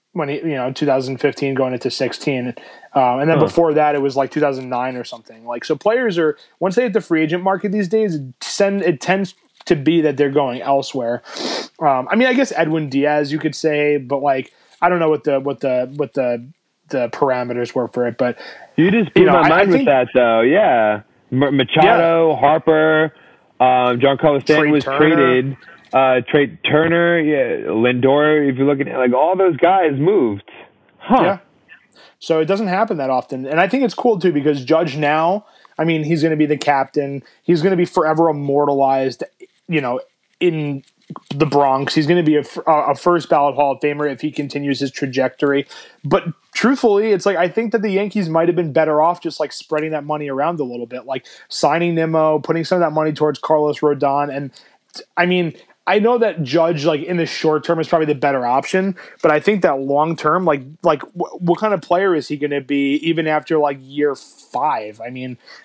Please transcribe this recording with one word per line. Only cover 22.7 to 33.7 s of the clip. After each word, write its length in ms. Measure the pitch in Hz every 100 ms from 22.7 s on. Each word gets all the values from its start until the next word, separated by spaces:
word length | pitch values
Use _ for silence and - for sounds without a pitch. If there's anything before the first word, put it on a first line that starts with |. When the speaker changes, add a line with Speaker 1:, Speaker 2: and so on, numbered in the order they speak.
| 156 156 156 156 - - _ _ -
Speaker 2:
um, 400 | 127 127 123 120
Giancarlo 420 | 139 135 160 143
Stanton 160 | - 151
Speaker 1:
Trey 80 | 151
Speaker 2:
was 140 | 151
Speaker 1:
Turner. 140 | 131 139
Speaker 2:
traded. 580 | 156 151 127 127 135 131 - - -
Uh, 280 | 131 131 127 123
Trey 280 | 151 131 -
Turner, 600 | - 151 165 170 170 170
yeah, 480 | 151 143 120 71 52
Lindor. 800 | 107 120 123 131 143 151 151 139
If 80 | 127
you're 100 | 139
looking 180 | 139 143
at, 100 | 123
like, 140 | 127
all 220 | 127 160 185
those 200 | 185 139
guys 420 | 170 190 165 139
moved, 460 | 160 208 117 101 - - - _ _ _
huh? 240 | - 247
Speaker 1:
Yeah. 160 | 170 190 _ _ _ - _ _ - _
So 180 | - 160
it 60 |
doesn't 240 | 156 196 202
happen 300 | 185 220 170
that 120 | 131
often, 360 | 127 - 131 135
and 140 | 160
I 60 |
think 160 | 190